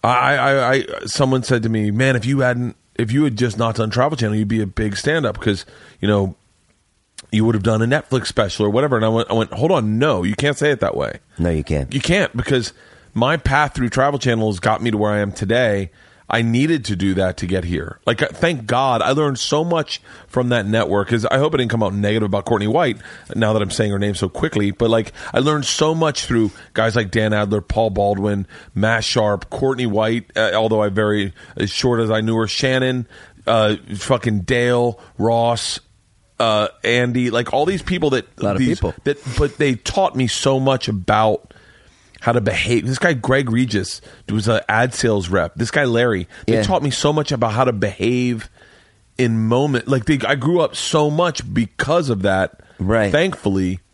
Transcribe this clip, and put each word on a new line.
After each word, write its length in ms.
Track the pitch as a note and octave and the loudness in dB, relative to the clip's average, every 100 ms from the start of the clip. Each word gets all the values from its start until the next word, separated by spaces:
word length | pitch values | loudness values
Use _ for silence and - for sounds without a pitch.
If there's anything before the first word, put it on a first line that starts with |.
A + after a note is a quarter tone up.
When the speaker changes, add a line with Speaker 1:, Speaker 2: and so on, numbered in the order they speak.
Speaker 1:
I, 320 | A#2 B2 C3 C#3 | 2 2 2 2
I, 360 | C3 C#3 B2 | 2 2 2
I, 120 | C3+ - - - | 0 -2 -8 -8
someone 380 | - C3+ C3 | -2 0 0
said 180 | A#2+ B2 | 0 0
to 60 | A2+ | 0
me, 220 | A2+ G#2 | 0 0
"Man, 260 | G#2 C3 B2+ | 0 0 0
if 100 | G#2+ | 0
you 140 | C#3 | 0
hadn't, 360 | B2+ B2 B2 - _ - | 0 0 -4 -8 _ -4
if 160 | A#2 | -2
you 120 | B2+ | 2
had 120 | D3+ G#2+ | 0 2
just 200 | B2 G#2 | -2 0
not 180 | A#2 A2 | -2 0
done 140 | A2 | -2
Travel 260 | A2+ B2+ D3+ | 0 0 0
Channel, 160 | A2+ G#2+ | -2 0
you'd 120 | G#2+ | 0
be 120 | A2 | 0
a 60 | G2+ | -2
big 300 | - G#2+ G2 | -2 -4 -2
stand-up 420 | - D#3+ C3 - | -2 0 -2 -2
'cause, 240 | - G2 - - - - | -2 -2 -4 -20 -20 -4
you 60 | G2 | 0
know, 280 | G#2 G2 - _ _ _ _ _ _ _ - - | 2 0 -4 _ _ _ _ _ _ _ -20 -4
you 120 | A2 | 0
would 100 | A2 | 2
have 100 | A2 | 2
done 160 | G2 A2 | 0 0
a 60 | A2+ | 2
Netflix 400 | C#3+ - C3 - | 0 0 -2 -2
special 400 | - G#2 - G#2 | -2 -2 0 0
or 40 | |
whatever." 260 | G#2+ C#3+ B2 | 2 2 2
And 80 | A2 | 2
I 20 | |
went, 220 | A2+ A2+ | 0 0
I 20 | |
went, 220 | A2+ A2 | 0 0
"Hold 160 | - D3+ | 0 2
on, 260 | F3+ G#2+ A2 | 2 2 0
no, 240 | D3 G2+ | 2 2
you 120 | F2 | 0
can't 240 | G#2 C#3+ C#3 | 0 -2 0
say 120 | D3 | 0
it 100 | C3+ | 2
that 140 | - | 0
way." 260 | - C2+ - _ - | -2 -4 -6 _ -2
Speaker 2:
No, 100 | E2+ | 0
you 160 | D#2+ | 0
can't. 280 | C#2+ D2+ C2+ | 0 -2 -2
Speaker 1:
You 60 | - | -4
can't, 360 | - F3+ F3+ A#2 | 0 0 0 -4
because 380 | - C3+ A2+ - - - - | 0 0 -2 -12 -20 -20 -10
my 240 | - B2 D#3+ | -2 0 0
path 360 | C3 C#3 D3+ | 2 2 0
through 140 | - B2 | 0 -2
Travel 300 | C3 C3+ C#3+ | 2 0 2
Channel 300 | B2+ A2+ G#2+ | 0 2 0
has 100 | G2 | 0
got 220 | - A2 | 0 0
me 80 | A#2 | 0
to 80 | G#2+ | 0
where 120 | G#2 | 0
I 80 | G#2 | 0
am 120 | G2+ | -2
today. 580 | G2 G2 A2+ A#2+ G2+ F#2+ _ - _ _ | -4 0 2 2 0 -4 _ -20 _ _
I 140 | A2+ | 0
needed 460 | A#2 A#2 D3+ D#3+ A2+ | 2 2 2 0 -2
to 100 | G2 | -2
do 160 | G2 | 0
that 220 | F#2+ F#2 F2+ | 2 0 -2
to 80 | F2+ | -4
get 180 | F#2+ | -2
here. 340 | E2+ E2+ D2+ - - | -2 -4 -6 -6 -2
Like, 160 | A#2 | 0
uh, 60 | D3 | -2
thank 320 | - E3 D#3+ G#2+ | 0 -2 -2 -2
God, 360 | A#2+ C3+ A#2+ | 0 2 2
I 80 | G2 | 2
learned 280 | C#3 D3+ B2+ | 2 0 -2
so 240 | - D3 | -2 0
much 380 | E3+ E3+ D3+ - - - - | 0 -2 -2 -8 -12 -20 -6
from 220 | - B2 | -2 0
that 160 | A#2+ G2+ | 0 2
network. 420 | A2 F2 G2+ G2 | 0 2 0 2
'Cause 180 | A2+ G#2+ | 0 2
I 100 | C3+ | 2
hope 160 | D3 | 2
I 60 | D3+ | 0
didn't 120 | B2 | 0
come 120 | A#2 | 0
out 100 | G#2 | 0
negative 320 | G2+ G#2 A2 G#2+ | 0 0 0 0
about 200 | G2+ - | -2 0
Courtney 200 | A2+ G#2 | 0 2
White 300 | D3 D#3+ A2 - - - A#2 | 2 0 -2 -10 -20 -10 -2
now 160 | A2 | 0
that 80 | A2 | 0
I'm 100 | G2+ | -2
saying 200 | - G#2+ | -2 -2
her 80 | G2+ | 0
name 160 | G#2 | -2
so 160 | G2+ F#2+ | -2 -4
quickly. 400 | - D#3+ - G2+ | -2 -2 0 -2
But, 180 | G2+ A#2 | 0 2
like, 240 | A2+ G#2+ - - | 2 0 -10 -4
I 60 | - | 0
learned 260 | C3+ D3+ C#3 | 0 0 -2
so 280 | - D#3 | 0 0
much 300 | D#3+ D#3+ - | 2 0 -2
through 260 | - A#2+ G#2+ - - | -2 0 0 -2 -8
guys 240 | - A2+ A2+ | -2 0 0
like 140 | G#2 | 0
Dan 240 | A2+ G#2+ | 0 0
Adler, 260 | G#2 G#2 G#2 | 0 0 -2
Paul 300 | - - A2+ | -2 0 0
Baldwin, 560 | F#2+ G2+ G2 G#2 G2+ F#2+ - - | 0 0 0 0 -2 -6 -12 -10
Matt 300 | - G#2+ A2+ | -2 0 0
Sharp, 460 | G#2+ B2+ G#2+ G2+ - | 0 0 2 0 -4
Courtney 340 | - C3 C3 B2 | -2 -2 0 0
White, 440 | G#2 A2 A#2 G2 | 0 0 -2 -4
uh, 180 | - A2 | -2 0
although 280 | F#2+ A2 A2 | 2 2 2
I 60 | G#2 | 0
very, 460 | G2 G#2+ G#2 G2 - - - | 0 0 0 -2 -8 -20 -6
as 100 | G2+ | -4
short 300 | - C3 A#2+ | -2 0 0
as 100 | A2+ | 0
I 120 | A2 | 0
knew 140 | A2 A2+ | 0 0
her, 100 | A2 | 0
Shannon, 580 | - C3 C3 B2+ B2+ A#2 - - - - | -2 0 0 0 -2 -6 -14 -20 -10 0
uh, 300 | A#2 G#2+ G2+ - | 2 2 0 -6
fucking 460 | G2+ - B2+ B2 G#2 | -10 -2 0 0 -2
Dale, 580 | F2+ B2 B2 B2 A#2+ A2 - - | 0 0 2 2 0 -4 -16 -4
Ross, 600 | A2 A#2 A#2 A#2 - - _ _ _ _ _ _ | 0 2 0 0 -4 -10 _ _ _ _ _ _
uh, 280 | A#2 G#2+ G#2 - | 2 2 0 -2
Andy, 460 | - A#2+ B2 B2 B2 | 0 2 2 0 0
like, 220 | A#2 A#2 | 0 -2
all 140 | - D#3 | 0 0
these 160 | G3 | -2
people 280 | - F3+ D3+ | -2 0 2
that 160 | C3+ - - | 0 -2 -6
Speaker 2:
A 40 | |
lot 120 | G2+ G2 | -2 0
of 40 | |
Speaker 1:
these, 180 | B2+ E3+ | 0 0
Speaker 2:
people. 160 | F#2+ - | -2 -4
Speaker 1:
that, 140 | - D3 - A#2 | -4 -4 -6 -2
but 200 | C#3+ - | -2 0
they 160 | D3 | 0
taught 420 | A#2+ - - F#3+ B2+ | 0 -2 0 0 0
me 100 | B2 | -2
so 320 | - - C3+ | 0 0 2
much 300 | C3+ C3 - | 2 0 0
about 640 | G#2 F2+ G#2+ A2 G#2 - - - - - _ _ - | -4 2 2 4 0 -4 -20 -20 -20 -20 _ _ -6
how 80 | - | 0
to 80 | A#2+ | 0
behave. 460 | G#2 G2 - A#2+ A#2+ | 0 -2 0 0 0
This 120 | C3 | 0
guy, 140 | F3+ | 0
Greg 380 | C#3 A2+ C3 C3 | 0 0 0 2
Regis, 500 | A2+ B2+ G2+ F#2 - - - - | 0 0 -2 -4 -10 -16 -20 -4
was 180 | G#2+ G#2 | -2 0
an 120 | A2 - | 0 0
ad 260 | G#2+ B2 | 0 0
sales 340 | - A#2+ G#2 F2 | 0 0 0 2
rep. 260 | F#2+ E2 - | 0 0 -4
This 140 | A#2 | -2
guy, 140 | D3+ | 0
Larry, 420 | C#3 A#2 B2 G2+ E2+ - - | 0 2 2 0 -4 -8 -2
they 80 | |
Speaker 2:
Yeah. 80 | A2+ | 0
Speaker 1:
taught 200 | G#2 F3+ | 2 0
me 80 | C#3+ | 0
so 220 | B2+ D3 | 0 0
much 200 | D3+ D3 | 0 -2
about 200 | C#3 A#2 | -2 0
how 120 | G#2+ | 2
to 80 | B2+ | 0
behave 760 | A2 G2 - G#2+ B2 B2 A#2 - _ - - _ _ _ - | 0 -4 -2 0 0 0 -4 -8 _ -20 -20 _ _ _ -2
in 200 | B2 A2+ A2 | 0 2 2
moment. 420 | A#2+ D3 B2+ - | 2 2 0 0
Like, 180 | C3+ A2 | -2 2
they, 120 | D3 A2+ | 0 2
I 80 | |
grew 260 | C#3 B2+ F3 | 0 2 2
up 140 | D#3 | 0
so 360 | - - D#3+ D3+ | -2 -2 2 2
much 420 | D3+ F3 - - | 2 0 -2 -4
because 560 | - A2+ _ - E3+ D3 | -2 -2 _ 0 0 0
of 140 | G#2+ | 0
that, 380 | G2 F#2+ F#2 - - - | 0 2 0 -4 -20 -8
Speaker 2:
Right. 340 | F#2 A2+ G#2 | 0 2 2
Speaker 1:
thankfully. 680 | C#3+ F#3 - - G2 F#2 F#2 _ | 2 0 -2 -2 0 0 -4 _